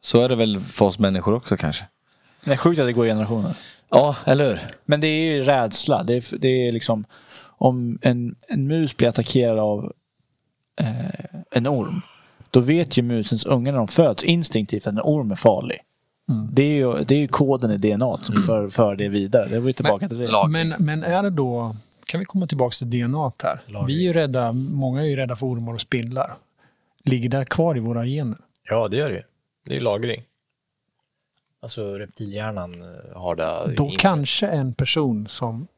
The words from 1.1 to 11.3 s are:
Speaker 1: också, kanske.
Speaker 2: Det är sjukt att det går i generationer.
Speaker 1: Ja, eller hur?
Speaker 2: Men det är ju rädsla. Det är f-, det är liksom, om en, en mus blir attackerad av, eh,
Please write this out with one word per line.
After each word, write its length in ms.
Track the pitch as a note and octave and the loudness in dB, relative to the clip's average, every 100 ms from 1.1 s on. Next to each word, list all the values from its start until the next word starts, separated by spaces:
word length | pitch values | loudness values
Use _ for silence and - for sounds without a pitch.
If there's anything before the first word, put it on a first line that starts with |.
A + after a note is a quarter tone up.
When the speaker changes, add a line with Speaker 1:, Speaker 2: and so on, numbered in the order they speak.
| F#2+ F#2+ | 2 0
Speaker 1:
också, 240 | A2+ - G2+ | -2 0 -2
kanske. 280 | D#2 D2+ - _ _ _ _ _ | 0 -4 -10 _ _ _ _ _
Speaker 2:
Det 80 | - | -2
är 40 | C3+ | 2
sjukt 220 | E3+ E3+ | 2 2
att 60 | B2+ | 2
det 60 | |
går 120 | A#2+ A#2 | 2 2
i 40 | |
generationer. 460 | G#2+ G#2+ A2+ G2+ - - - _ | 2 0 -2 -2 -6 -12 -20 _
Speaker 1:
Ja, 260 | - D3 C3 - | 6 6 2 2
eller 240 | C#3 C#3+ | 4 4
hur? 100 | F#2+ - - - | 0 -6 -14 -2
Speaker 2:
Men 160 | D3 | 0
det 60 | D#3 | 2
är 260 | D#3 D#3+ D3 | 2 0 0
ju 80 | |
rädsla. 600 | C3+ C#3 A2+ - - A#2+ | 2 4 2 0 2 0
Det 100 | - | 2
är 40 | A#2+ | 0
f-, 160 | A#2+ - | -2 -2
det 80 | C3 B2+ B2 | 0 2 0
är 40 | |
liksom, 340 | A#2 - A2 G#2 - - - - | -2 -2 -2 -4 -16 -20 -20 -20
om 540 | _ - B2+ A#2+ A#2+ | _ 0 2 -2 0
en, 340 | C3 B2 A#2+ - - | 0 0 -4 -8 -6
en 200 | G3+ C3+ | -2 0
mus 300 | D#3+ D#3 - | 0 0 2
blir 100 | A#2+ | 0
attackerad 500 | A2+ A2+ C3 A#2+ A2 | 0 0 2 2 2
av, 340 | G#2+ G#2 - - _ _ _ _ _ _ _ - | 0 -2 -6 -14 _ _ _ _ _ _ _ -4
eh, 440 | A2+ A#2+ D3+ - - | -2 -2 -6 -8 -14